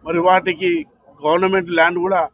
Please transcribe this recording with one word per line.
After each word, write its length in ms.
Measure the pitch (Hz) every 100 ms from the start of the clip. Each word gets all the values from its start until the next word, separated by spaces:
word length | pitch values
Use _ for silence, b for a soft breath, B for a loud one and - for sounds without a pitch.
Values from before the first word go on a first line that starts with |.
మరి 160 | - 170
వాటికి 500 | 175 185 185 160 185 170 151 _ _ _
గవర్నమెంట్ 500 | 151 170 190 190 175 165
ల్యాండ్ 220 | 165 180
కూడా 200 | 180 190 156